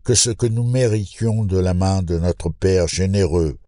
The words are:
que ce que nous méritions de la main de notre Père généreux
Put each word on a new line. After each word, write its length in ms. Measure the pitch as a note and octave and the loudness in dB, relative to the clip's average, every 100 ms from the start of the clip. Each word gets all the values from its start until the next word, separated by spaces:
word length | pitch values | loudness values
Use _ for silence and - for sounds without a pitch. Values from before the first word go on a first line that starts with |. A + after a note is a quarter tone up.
que 120 | - | -2
ce 160 | A2+ A#2+ | 0 0
que 160 | A2 A#2+ | 0 -2
nous 180 | A2+ | 0
méritions 800 | A#2+ B2+ B2 G#2+ G2 - A2+ A2 | 0 0 2 0 -4 -4 -2 0
de 140 | G#2 F#2 | 0 0
la 160 | F#2 | 0
main 280 | F2+ F#2+ F#2+ | 0 0 0
de 160 | F2 E2+ | 0 0
notre 300 | F2 - E2 | 0 -2 -4
Père 400 | - F#2+ F#2 E2+ | -2 2 2 0
généreux 720 | - F#2+ G2+ F2 E2+ D#2 C2+ | 0 0 2 2 2 -2 -4